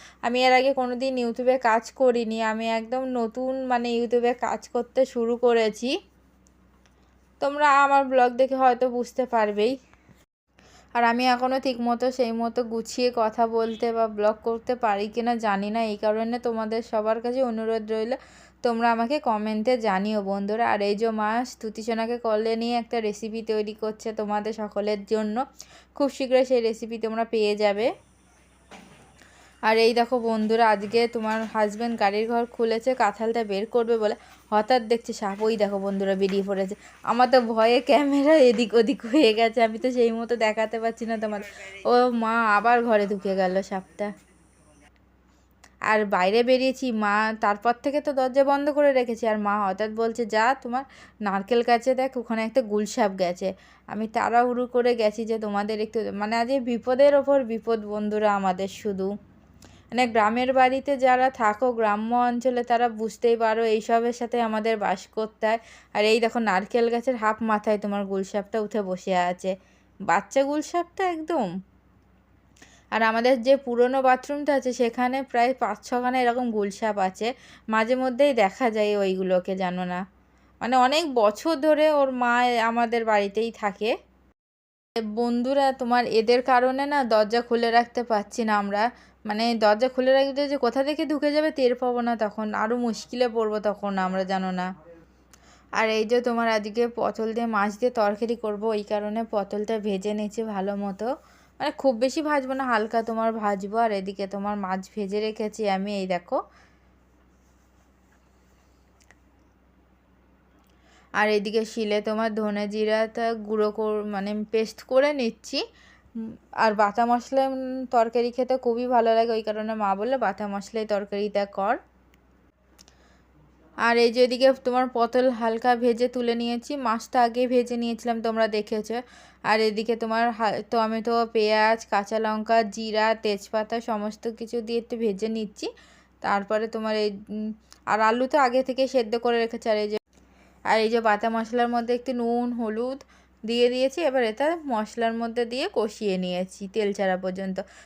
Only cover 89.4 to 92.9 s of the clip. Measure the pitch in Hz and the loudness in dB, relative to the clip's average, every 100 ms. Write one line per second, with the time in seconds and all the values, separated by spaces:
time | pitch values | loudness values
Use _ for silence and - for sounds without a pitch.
89.4 | 233 233 214 214 254 254 254 269 277 269 | 0 4 4 4 2 0 4 4 4 0
90.4 | 285 285 240 269 269 302 302 294 294 294 | -2 0 0 0 0 -2 -2 0 0 2
91.4 | 311 302 247 247 254 240 240 233 214 208 | 0 2 2 2 -2 -2 -2 -2 -2 -4
92.4 | 214 208 220 247 240 | -4 -2 -2 -2 -2